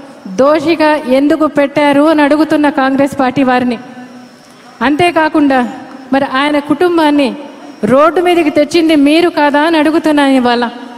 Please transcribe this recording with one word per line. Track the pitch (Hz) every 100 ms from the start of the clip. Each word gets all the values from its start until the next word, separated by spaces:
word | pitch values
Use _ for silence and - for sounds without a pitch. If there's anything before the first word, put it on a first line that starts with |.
| - - -
దోషిగా | 185 277 320 294 320 302 302
ఎందుకు | 226 262 294 320 302
పెట్టారు | 294 277 294 285 285 302
అని | 302
అడుగుతున్న | 285 294 302 311 294
కాంగ్రెస్ | 302 269 269 277 -
పార్టీ | 254 269
వారిని. | 262 247 247 226 - - - - - - - - - -
అంతేకాకుండా | 240 302 349 330 311 311 285 262 226 - - - -
మరి | 269 269
ఆయన | 262 294 294
కుటుంబాన్ని | 285 294 359 339 302 294 254 196 - - - -
రోడ్డు | 208 262 320 339
మీదకి | 349 349 302
తెచ్చింది | 294 294 339 320 311
మీరు | 277 320 349
కాదా | 330 294 285
అని | 320 320
అడుగుతున్నాను | 294 330 311 294 277
ఇవాళ. | 262 247 240 233 - -